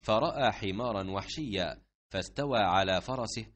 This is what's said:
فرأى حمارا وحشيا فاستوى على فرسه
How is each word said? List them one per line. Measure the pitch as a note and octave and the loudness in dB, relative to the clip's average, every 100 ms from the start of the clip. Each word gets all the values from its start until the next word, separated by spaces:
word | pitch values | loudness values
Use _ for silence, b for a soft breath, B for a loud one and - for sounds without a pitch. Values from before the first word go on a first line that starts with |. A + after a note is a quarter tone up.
| - | 2
فرأى | A2 D3 - B2 | 2 2 2 0
حمارا | G2+ G#2 F#2+ B2 G#2 F#2+ | 0 -4 -2 -2 -2 -2
وحشيا | G2 - - D3 F#2+ E2+ - _ _ _ | -4 -4 -8 -4 -2 -2 -4 _ _ _
فاستوى | F#2+ F#2 - C#3+ A#2+ | -6 -6 -4 0 2
على | G2 F#2 F#2+ F#2 | 4 4 4 2
فرسه | F2+ C3 A2+ - A2 | 0 -4 -4 -6 -10